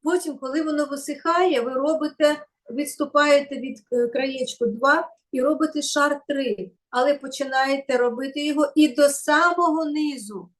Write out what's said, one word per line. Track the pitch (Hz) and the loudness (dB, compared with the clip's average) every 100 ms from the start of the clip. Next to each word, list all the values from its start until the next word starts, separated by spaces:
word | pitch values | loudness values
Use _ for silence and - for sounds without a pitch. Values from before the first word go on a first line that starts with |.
Потім, | 294 359 349 277 | 0 -2 -2 -8
коли | 262 285 | -6 -4
воно | 311 294 285 | -2 -2 -2
висихає, | 277 - 285 339 330 370 269 | -6 -8 -6 0 2 2 2
ви | 240 | 0
робите, | 262 285 320 302 - 302 302 - _ - | -2 0 0 -2 2 2 2 -6 _ -10
відступаєте | 240 285 - 285 294 294 285 285 262 | -6 -6 -4 0 2 6 4 2 -8
від, | 262 220 _ | -10 -12 _
е, | 247 240 | -2 0
краєчку | 254 269 262 254 - 233 | 0 -2 -4 -8 -2 -4
два | 220 269 311 320 - _ | 0 2 2 0 -12 _
і | 262 | -2
робите | 262 302 311 302 | 0 2 0 -2
шар | 285 302 285 285 - | -4 0 0 0 -4
три, | 277 254 208 185 _ _ | -4 -2 -4 -8 _ _
але | 247 269 | 0 2
починаєте | 285 269 - 277 262 269 277 277 254 | 0 -4 -8 -2 0 0 -2 0 0
робити | 247 233 269 269 294 | 0 -2 -6 -4 -2
його | 294 294 - | 0 0 4
і | 302 | 2
до | - 285 | 6 2
самого | 277 - 302 349 349 349 311 311 | 2 0 2 4 4 0 0 -2
низу. | 302 302 269 208 202 175 _ | -2 -4 -6 -12 -14 -16 _